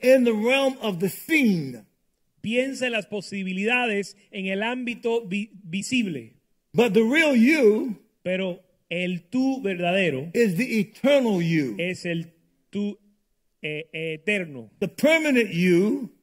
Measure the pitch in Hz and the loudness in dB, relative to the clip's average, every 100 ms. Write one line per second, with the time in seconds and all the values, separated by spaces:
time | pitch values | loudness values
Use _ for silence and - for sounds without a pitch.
0 | 254 262 240 214 226 269 269 262 220 170 | 4 6 4 2 2 2 0 -2 -6 -2
1 | 185 - - 320 240 175 135 117 - _ | -4 -4 -2 2 4 2 -4 -12 -18 _
2 | _ _ _ _ 202 240 269 254 254 226 | _ _ _ _ -4 -2 -2 -4 -4 -4
3 | - 208 - 202 185 185 208 247 240 202 | -6 -10 -10 -10 -8 -4 -2 -2 -2 -4
4 | 196 - _ 208 190 196 220 254 240 233 | -6 -14 _ -10 -6 -4 -4 -6 -8 -6
5 | 233 233 208 202 220 - 165 190 - 254 | -4 -4 -4 -8 -8 -14 -10 -8 -4 -2
6 | 202 139 113 _ _ _ _ - 240 202 | -2 -6 -12 _ _ _ _ 0 2 4
7 | 226 302 311 247 240 320 220 214 269 190 | 4 4 4 6 4 6 4 4 -2 -8
8 | _ _ 175 185 190 175 _ _ - 170 | _ _ -6 -4 -4 -8 _ _ -10 -6
9 | 180 180 - 254 262 262 196 175 175 190 | -4 -6 -6 -2 0 -2 -4 -2 0 2
10 | 175 131 165 233 226 170 247 220 185 - | 2 -2 -2 0 2 2 0 -2 -2 -2
11 | 269 285 233 185 165 165 131 104 180 180 | 4 4 4 0 2 0 0 -4 -6 -6
12 | 175 170 165 _ _ _ _ 202 208 - | -6 -6 -8 _ _ _ _ -8 -6 -8
13 | _ _ _ _ _ _ 156 151 - 160 | _ _ _ _ _ _ -10 -10 -12 -10
14 | 160 156 208 208 165 131 110 - 196 - | -8 -8 -4 -4 -4 -12 -16 -8 -8 0
15 | 285 330 302 254 208 170 180 175 208 277 | 2 2 2 2 2 2 4 4 2 -2
16 | 233 _ | -8 _